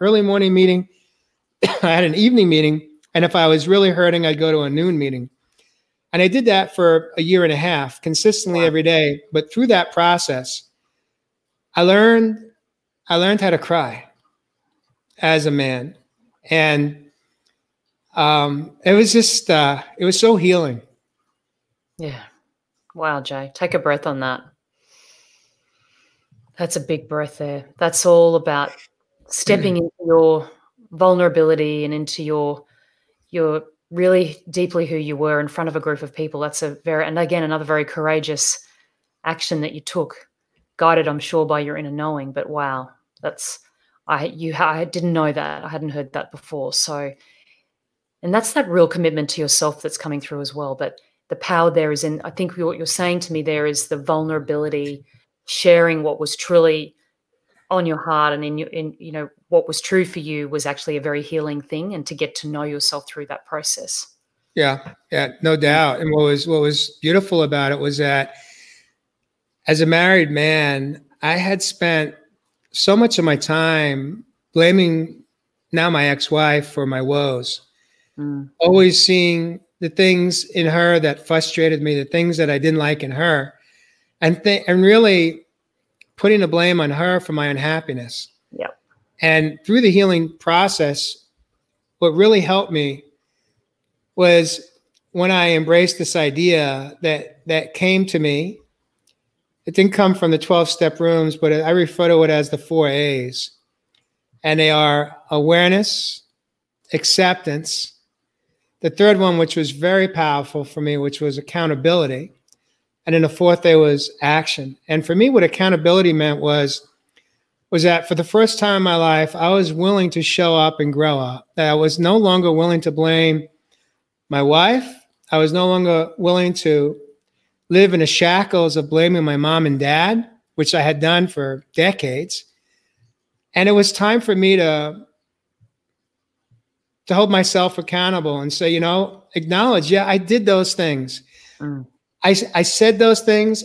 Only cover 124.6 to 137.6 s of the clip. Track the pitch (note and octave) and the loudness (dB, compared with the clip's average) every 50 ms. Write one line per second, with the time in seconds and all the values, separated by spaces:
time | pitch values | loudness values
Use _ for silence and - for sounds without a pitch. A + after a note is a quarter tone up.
124.6 | F3 G#3 A#3+ C4 B3+ - - - _ _ _ _ _ _ - D#3 D#3 D#3 D#3 F3+ | 4 2 2 0 -4 -8 -14 -20 _ _ _ _ _ _ 0 0 0 2 0 0
125.6 | F3+ F3+ F#3 F3+ F3+ F3 E3+ E3 D#3+ E3+ E3 - F3+ F3 F3+ F3+ F3+ F3+ F3 - | 0 2 2 2 2 2 2 0 0 -2 -6 -4 -2 0 0 2 0 -2 -2 -2
126.6 | - D#3+ D3+ D3 C#3+ D3 D3+ - - - _ _ _ _ _ _ _ _ _ _ | 0 0 2 2 2 0 -4 -6 -14 -20 _ _ _ _ _ _ _ _ _ _
127.6 | _ _ E3+ F#3 G3 F#3+ F3+ E3+ D#3 D3+ - - F3+ E3+ F3 F#3+ G3+ G3 - F3+ | _ _ 4 4 6 6 4 2 0 0 2 2 2 2 2 2 0 0 0 0
128.6 | E3+ D#3+ C#3+ D#3+ C#3+ C#3+ D3+ D#3+ E3 F3 F3+ E3+ D#3 D3+ C#3+ C#3+ D3 D3+ D#3+ E3 | 0 0 0 -2 -4 0 0 2 2 2 2 2 0 0 -2 -2 0 0 0 0
129.6 | D#3+ D3 C#3 C3+ C#3 C#3+ D3 D#3 E3+ G3 A3+ A3+ A#3 - _ _ _ _ _ - | 0 0 0 0 0 0 2 2 2 2 0 -2 -4 -6 _ _ _ _ _ -4
130.6 | D3+ - - E3 C#3+ D3+ D#3 C#3+ D3+ D#3+ E3+ F3 F3+ F3+ - D3+ C#3 C3+ C3+ C3+ | -2 0 0 0 0 0 0 0 0 2 2 2 2 0 -2 -6 -6 -6 -8 -10
131.6 | - _ _ - D#3+ F#3+ F#3+ - - C3+ B2+ C3+ E3 F#3 - - - _ _ _ | -14 _ _ 0 0 0 0 -2 -4 -6 -6 -6 -8 -8 -10 -14 -14 _ _ _
132.6 | _ _ _ _ _ _ _ _ _ _ _ _ _ _ _ _ _ _ _ F3+ | _ _ _ _ _ _ _ _ _ _ _ _ _ _ _ _ _ _ _ 0
133.6 | F#3 G3+ G#3 G#3 G3+ G3 - - G3 G#3 A3+ A#3+ A3+ - G3+ F#3+ F#3+ F#3+ G3 F#3 | 2 4 4 4 4 2 0 0 0 2 2 0 0 0 0 2 4 4 4 4
134.6 | E3+ D#3+ D#3 D3+ D3 D3+ D#3 G#3 - _ _ _ _ _ _ _ _ _ _ _ | 2 2 0 -2 -4 -6 -10 -12 -20 _ _ _ _ _ _ _ _ _ _ _
135.6 | _ _ _ _ _ _ _ _ _ _ _ _ _ _ _ _ _ _ _ _ | _ _ _ _ _ _ _ _ _ _ _ _ _ _ _ _ _ _ _ _
136.6 | _ _ _ _ _ _ _ _ _ - F#3 F#3+ G#3+ G3+ G3+ F#3+ F3+ F#3 - F#3+ | _ _ _ _ _ _ _ _ _ -2 2 2 4 4 4 2 2 2 2 0